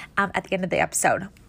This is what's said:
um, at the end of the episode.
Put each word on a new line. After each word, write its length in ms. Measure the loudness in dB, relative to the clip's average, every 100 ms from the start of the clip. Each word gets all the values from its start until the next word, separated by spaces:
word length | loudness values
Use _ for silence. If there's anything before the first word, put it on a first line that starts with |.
| -6 -2
um, 140 | -2
at 120 | -2 -4
the 80 |
end 100 | -4
of 80 | 0
the 80 | 0
episode. 500 | 0 2 2 2 -2 -14